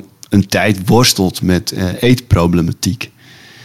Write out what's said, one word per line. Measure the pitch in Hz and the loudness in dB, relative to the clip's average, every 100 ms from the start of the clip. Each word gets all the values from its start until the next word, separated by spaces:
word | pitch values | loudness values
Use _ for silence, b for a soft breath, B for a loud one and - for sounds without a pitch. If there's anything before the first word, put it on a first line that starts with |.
| - - - | -4 -18 -2
een | 101 95 | 0 0
tijd | 95 101 95 92 | 0 0 0 2
worstelt | 117 123 - 92 - | 2 2 2 -2 -2
met, | 90 90 - | 0 0 -2
eh, | - 92 - | -4 -4 0
eetproblematiek. | 123 123 - 87 87 87 82 - 92 - - B B B B B | 0 2 2 2 2 2 -2 -4 -6 -6 -10 B B B B B